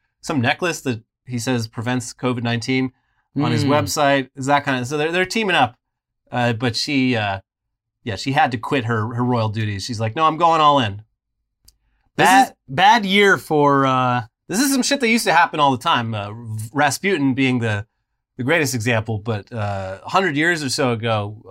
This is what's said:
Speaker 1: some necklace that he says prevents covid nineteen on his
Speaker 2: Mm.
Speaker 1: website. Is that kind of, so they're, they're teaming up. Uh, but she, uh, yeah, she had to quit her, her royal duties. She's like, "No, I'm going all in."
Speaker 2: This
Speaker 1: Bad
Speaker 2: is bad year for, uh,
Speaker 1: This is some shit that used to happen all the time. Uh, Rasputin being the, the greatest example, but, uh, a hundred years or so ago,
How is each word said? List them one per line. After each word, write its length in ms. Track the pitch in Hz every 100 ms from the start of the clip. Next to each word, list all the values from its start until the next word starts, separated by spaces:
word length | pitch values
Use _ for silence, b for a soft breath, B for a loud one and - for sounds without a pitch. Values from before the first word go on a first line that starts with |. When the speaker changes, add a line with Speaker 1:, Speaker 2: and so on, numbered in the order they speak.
| _ _
Speaker 1:
some 200 | - 156
necklace 400 | 120 151 180 165
that 200 | 135 110 - _ -
he 120 | 123
says 300 | 117 123 110
prevents 440 | - 117 127 120
covid 300 | - 127 123
nineteen 500 | 117 117 117 131 131 - _ _ _ 139
on 120 | 123
his 120 | 117
Speaker 2:
Mm. 40 | 143
Speaker 1:
website. 640 | 147 143 160 143 139 131 -
Is 100 | 135
that 180 | 143
kind 160 | 139 127
of, 60 | 123
so 100 | 151
they're, 160 | 156
they're 140 | 175 185
teaming 300 | 226 208 170
up. 200 | 113 - _ _ _ _ _
Uh, 200 | 123 120
but 200 | 113 127
she, 400 | 110 - 139 127 117
uh, 240 | 104 98 - _ _ _ _ _
yeah, 140 | 117 95
she 160 | 135
had 180 | 143 147
to 60 | 120
quit 260 | - 143 113
her, 280 | 113 110
her 100 | 120
royal 240 | 123 120 110
duties. 360 | 104 107 101
She's 160 | 95 107
like, 160 | 113 135
"No, 80 |
I'm 120 | 160 156
going 240 | 170 165
all 180 | 151 143
in." 220 | 110 101 - _ _ _ _ _ _ _ _ _ _ -
Speaker 2:
This 100 | 160
Speaker 1:
Bad 200 | 190 196
Speaker 2:
is 60 | - -
bad 380 | 131 196 233 196
year 300 | 202 202 170
for, 460 | - 151 143 139 135
uh, 360 | 131 127 123 113 _ -
Speaker 1:
This 120 | 180
is 120 | 277
some 100 | 269
shit 180 | - 277
that 80 | 233
used 160 | 226 208
to 60 |
happen 260 | 165 170 160
all 120 | 143
the 100 | 127
time. 320 | - 123 113
Uh, 180 | 110 101 113 117 107 110
Rasputin 640 | 143 143 - 196 175 139
being 240 | 127 131 123
the, 260 | 113 104 101 _ _ _ _ -
the 80 |
greatest 300 | 123 170 139
example, 440 | 123 110 113 104 107
but, 340 | 110 107 -
uh, 460 | 117 104 98 95 95
a 40 | 104
hundred 280 | 175 190 139
years 260 | 165 170
or 60 | 139
so 220 | 135 131
ago, 500 | 117 117 110 104 107 -